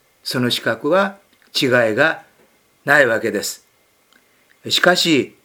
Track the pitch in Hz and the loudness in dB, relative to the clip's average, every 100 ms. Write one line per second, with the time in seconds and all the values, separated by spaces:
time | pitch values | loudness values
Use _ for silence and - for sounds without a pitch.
0 | _ _ - 135 123 - 127 113 147 185 | _ _ -8 -4 -2 -2 -4 -4 0 0
1 | 196 - _ _ _ - 139 123 113 107 | 0 -6 _ _ _ -4 0 2 2 0
2 | 156 - - _ _ _ _ _ - 147 | -2 -2 -12 _ _ _ _ _ 2 4
3 | 127 110 107 98 95 - _ _ _ _ | 4 0 -2 -4 -6 -12 _ _ _ _
4 | _ _ _ _ _ _ 110 - - 180 | _ _ _ _ _ _ -6 0 2 2
5 | 175 143 98 - | 2 0 -2 -10